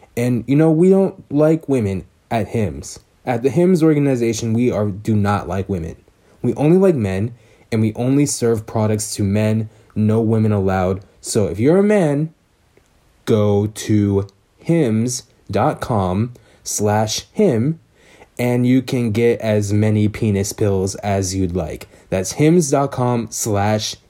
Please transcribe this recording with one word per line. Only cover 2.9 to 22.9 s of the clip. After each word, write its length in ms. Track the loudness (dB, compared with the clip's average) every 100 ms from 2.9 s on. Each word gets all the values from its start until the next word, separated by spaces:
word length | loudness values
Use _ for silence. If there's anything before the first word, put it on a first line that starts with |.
| -18 _ _
At 180 | -6 -2
the 80 | 0
Hims 320 | 2 4 4
organization, 720 | 4 4 2 0 -2 -2 -2
we 180 | 0 0
are, 160 | 0 -2
do 280 | -4 -2
not 340 | 0 0 -2 -4
like 200 | -6 -4
women. 280 | -6 -8 -14 _ _ _ _
We 120 | -4
only 240 | 0 2 4
like 160 | 4
men, 400 | 2 0 -2 -4 -8 _ _ -6
and 80 | -2
we 120 | 0
only 300 | -2 0 0
serve 420 | 0 0 0 0 -2
products 480 | -2 0 -2 -4 -4
to 80 |
men. 440 | -2 0 0 0 -4 _ _
No 260 | -2 2 2
women 320 | 2 2 2
allowed. 520 | 2 0 0 0 -2 -8 _
So 260 | -4 -2 -2
if 100 | 0
you're 200 | 2 4
a 40 |
man, 500 | 4 2 2 0 -4 _ _ _ _ _ _ _ _ _
go 420 | -2 0 2 0 -2
to 640 | -4 -2 0 2 0 -4 _ _ _
hims 640 | -2 0 0 0 -2 -6 -12 _ -6
dot 300 | -2 -2 -2
com 540 | -4 -2 0 -2 -4 -8 _ _
slash 640 | -10 -4 0 0 -2 -6 -8
him, 480 | 0 0 2 -2 -4 _ _ _ -20 -18 -6
and 280 | -2 0 2
you 160 | 2
can 280 | 0 -4 -2
get 300 | 2 2 2
as 320 | 0 0 0
many 360 | 0 2 2 0
penis 440 | 0 -2 0 -2
pills 420 | -2 0 0 -2 -4
as 380 | -4 -2 -2
you'd 220 | -2 -2 -2
like. 320 | -6 -10 -16 -18 -6
That's 220 | -4 -4
hims 380 | 0 4 4 2
dot 220 | 0 0